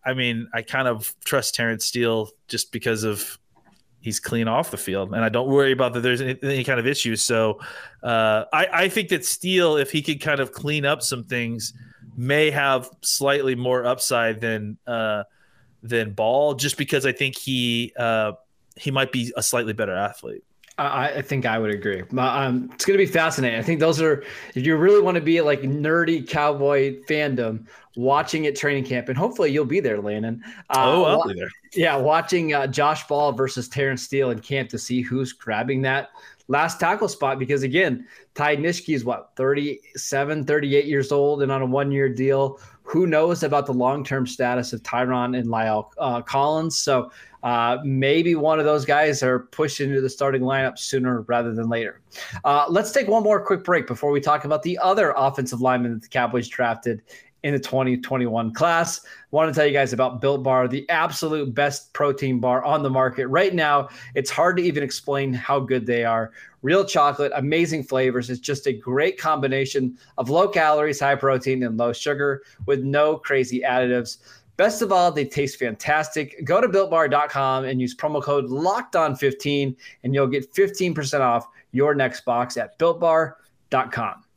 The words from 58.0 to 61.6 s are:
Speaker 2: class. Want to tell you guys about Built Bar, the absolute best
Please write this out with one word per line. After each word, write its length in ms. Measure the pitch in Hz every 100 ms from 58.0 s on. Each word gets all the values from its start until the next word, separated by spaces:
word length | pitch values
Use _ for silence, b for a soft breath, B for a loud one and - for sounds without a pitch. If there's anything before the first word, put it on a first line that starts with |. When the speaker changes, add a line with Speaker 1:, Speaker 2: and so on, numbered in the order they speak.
| 123 135 120 113 113
Speaker 2:
class. 480 | 113 170 165 165 - B B B
Want 220 | 147 160
to 40 | 147
tell 80 |
you 80 | 151
guys 200 | 139 131
about 280 | 120 127 120
Built 220 | 139 143
Bar, 240 | 131 131 127
the 220 | 127 -
absolute 640 | 165 170 147 160 156 139
best 380 | 120